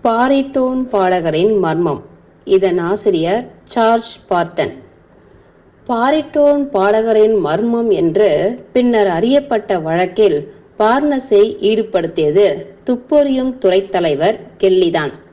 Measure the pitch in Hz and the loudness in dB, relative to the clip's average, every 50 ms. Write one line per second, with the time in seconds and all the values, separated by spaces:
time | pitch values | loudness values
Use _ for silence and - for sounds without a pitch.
0 | - 240 226 233 247 262 277 277 269 277 - 269 254 254 262 254 254 247 - 202 | 0 0 0 0 2 2 2 0 0 -2 -2 -2 -2 -2 -2 -4 -6 -2 -2 0
1 | 190 185 185 180 165 165 156 160 180 220 220 202 175 160 160 165 175 160 143 - | 0 2 0 0 -2 -2 0 0 0 2 2 0 0 -2 -2 -2 -2 -2 -4 -6
2 | - - - - _ _ _ _ _ - 190 190 190 190 175 180 170 170 202 202 | -10 -20 -20 -20 _ _ _ _ _ 0 2 2 2 2 0 -2 -2 -2 -4 -2
3 | - 220 185 160 160 170 196 233 247 - - - _ - - 240 226 226 233 233 | 0 -2 0 0 0 0 -2 -2 -4 -8 -18 -20 _ -8 -2 0 2 2 2 0
4 | 226 - - - - - 190 175 170 165 - - 151 - - - - - _ _ | -2 -6 -18 -20 -6 -4 -2 -2 -2 -2 -4 -6 -6 -6 -6 -14 -20 -20 _ _
5 | _ _ _ - _ - - - _ _ _ _ _ _ _ _ _ - 247 226 | _ _ _ -20 _ -20 -20 -20 _ _ _ _ _ _ _ _ _ -6 -2 0
6 | 240 269 302 311 302 302 - 302 294 285 294 285 277 277 - 196 190 202 214 220 | 0 0 0 0 -2 -2 0 2 2 2 2 0 -2 -2 -2 0 0 2 2 0
7 | 220 226 220 214 214 214 226 202 165 147 156 190 220 233 233 233 233 226 196 170 | 0 2 2 4 4 4 2 0 0 0 -2 -2 -2 -2 -2 -2 0 0 0 0
8 | 175 165 160 202 214 190 151 147 165 202 247 247 - - - 254 247 240 240 220 | 0 0 2 2 2 2 2 0 0 -2 -4 -6 -14 -4 -2 0 2 2 2 2
9 | 202 196 170 165 202 240 269 285 277 285 247 214 214 - 196 175 156 160 160 175 | 2 2 0 0 0 2 2 0 0 0 -4 -4 -2 -4 -4 -4 -2 -2 0 0
10 | 185 180 185 - 214 190 156 147 147 - - - - _ _ - 208 220 240 277 | -2 -2 0 2 2 2 2 0 -6 -8 -20 -20 -20 _ _ 0 0 2 2 2
11 | 294 294 285 262 262 - 214 202 208 226 - - - 208 220 214 214 - - 185 | 0 0 -2 -2 -2 2 4 4 4 2 0 -2 -2 0 0 0 -2 -2 -2 -2
12 | 165 156 - - 156 151 147 196 208 180 143 - - - - - - - 254 240 | -2 -2 -2 -2 -2 2 2 4 2 2 0 -4 -10 -16 -20 -10 -4 -4 -4 -4
13 | - - 311 294 285 277 262 262 254 262 247 - - 190 180 196 196 196 190 180 | -4 0 2 2 2 2 0 -2 -2 -4 -6 0 0 2 2 2 0 0 -4 -2
14 | 175 160 147 139 160 196 220 - - - - - - 190 185 185 180 170 165 160 | 0 0 0 0 0 -2 -2 -2 -10 -20 -6 -2 0 2 2 2 2 0 0 -2
15 | 151 135 - - - - | -4 -4 -8 -12 -20 -20